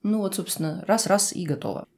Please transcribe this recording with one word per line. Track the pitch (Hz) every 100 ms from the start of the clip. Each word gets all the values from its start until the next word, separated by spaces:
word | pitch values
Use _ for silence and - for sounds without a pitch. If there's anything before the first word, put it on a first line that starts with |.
Ну | 208 220
вот, | 196
собственно, | 196 185 - 160 165 -
раз-раз | 220 - 302 -
и | - 165
готово. | 143 107 - -